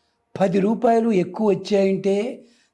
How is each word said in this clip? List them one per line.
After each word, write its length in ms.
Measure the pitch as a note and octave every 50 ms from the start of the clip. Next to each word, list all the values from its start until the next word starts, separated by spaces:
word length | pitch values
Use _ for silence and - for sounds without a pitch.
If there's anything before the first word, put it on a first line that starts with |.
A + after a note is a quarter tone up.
| _ _ _ _ _ _ _ -
పది 200 | F#3 G3 F3 G3+
రూపాయలు 500 | F#3 G#3 A3+ A#3 B3 A#3+ A3+ A#3 A3+ A#3
ఎక్కువ 380 | A3 F#3 F3 - - - A3 G#3
వచ్చాయంటే 960 | F#3+ F#3 F#3+ - G#3 G3 G3 G3 G3 F#3 - G3 F#3+ G3+ G#3+ B3+ C4+ - - _ _ _ _ _